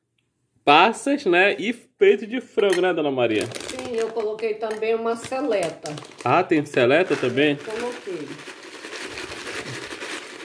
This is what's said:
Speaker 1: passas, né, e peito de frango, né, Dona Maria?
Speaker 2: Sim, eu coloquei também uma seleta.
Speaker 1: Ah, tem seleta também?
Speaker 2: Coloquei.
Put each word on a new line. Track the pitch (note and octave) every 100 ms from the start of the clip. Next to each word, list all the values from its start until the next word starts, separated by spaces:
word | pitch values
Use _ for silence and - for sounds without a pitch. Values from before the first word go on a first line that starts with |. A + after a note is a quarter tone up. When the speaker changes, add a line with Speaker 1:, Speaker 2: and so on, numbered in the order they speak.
| _ _ _ _ _ _ -
Speaker 1:
passas, | D3+ G#3+ A3+ C#4 C#4+ G3
né, | F3 G3 -
e | G3+
peito | - _ - G3 A#3 G#3+
de | B3
frango, | - - G3+ F3+
né, | F3+ E3
Dona | D3
Maria? | C3 A#2 G#2 F#2+
Speaker 2:
Sim, | - - B3+ B3+ A3+
eu | A3+
coloquei | A3+ G#3+ G#3+ A3+ G#3+
também | A3 G#3+ A3 A3+
uma | A3+ A#3
seleta. | - C4 C#4+ G3+ E3 D#3+ - D3 - - B2
Speaker 1:
Ah, | D#3
tem | F3 D#3+ C#3+
seleta | C3+ A#2+ D3+ F#3 C#3+
também? | B2+ B2 D3+ C#3+
Speaker 2:
Coloquei. | - A3+ A#3+ - G3+ E3+ C#3+ - - - - - - - - - - - - - - - - - - - - -